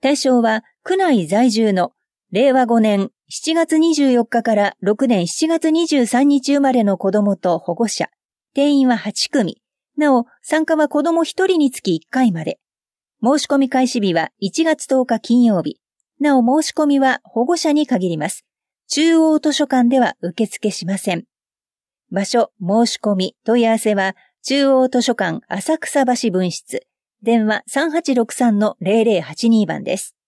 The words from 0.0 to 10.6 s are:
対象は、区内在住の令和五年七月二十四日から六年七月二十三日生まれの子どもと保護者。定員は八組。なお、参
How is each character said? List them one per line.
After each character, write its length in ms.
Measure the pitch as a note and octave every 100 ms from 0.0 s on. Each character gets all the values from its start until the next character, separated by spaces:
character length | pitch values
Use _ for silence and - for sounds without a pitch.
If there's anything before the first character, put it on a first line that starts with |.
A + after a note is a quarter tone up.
対 140 | C4 C#4+
象 260 | C4+ B3
は、 200 | A3+ A3 _ _
区 140 | - F#4+
内 280 | F#4 B3 D#3
在 240 | G3 B3+
住 220 | G#3+ A3
の 200 | F#3 F3 _ _ _ _
令 220 | G3 C4+
和 140 | C4 A#3+
五 140 | A#3
年 300 | A3 G3+ G3 _ _
七 260 | - -
月 240 | E4 E4 D#4
二 160 | E4
十 180 | D4+ C#4
四 140 | B3 A#3
日 160 | A#3+
か 120 | A3+
ら 220 | G#3 G3+ -
六 260 | F#3+ G#3 C4
年 200 | G#3+ F3
七 220 | - D#4+
月 220 | E4 D#4+
二 160 | D#4+ E4+
十 180 | D4
三 240 | A#3+ B3 C#4+
日 240 | C#4+ C4+
生 80 | C#4+
ま 120 | C#4
れ 120 | B3+
の 140 | G3+ F#3+
子 120 | G3
ど 120 | G3
も 140 | G3+ G3
と 220 | F#3 E3+
保 160 | -
護 140 | E3+ A3+
者。 220 | - - _ _ _ _
定 140 | - C#4+
員 200 | C#4+ B3+
は 100 | A#3
八 320 | G#3 - -
組。 320 | C#4+ F#3+ - _ _ _ -
な 180 | D4+
お、 120 | B3+ A#3+ _
参 240 | - D#4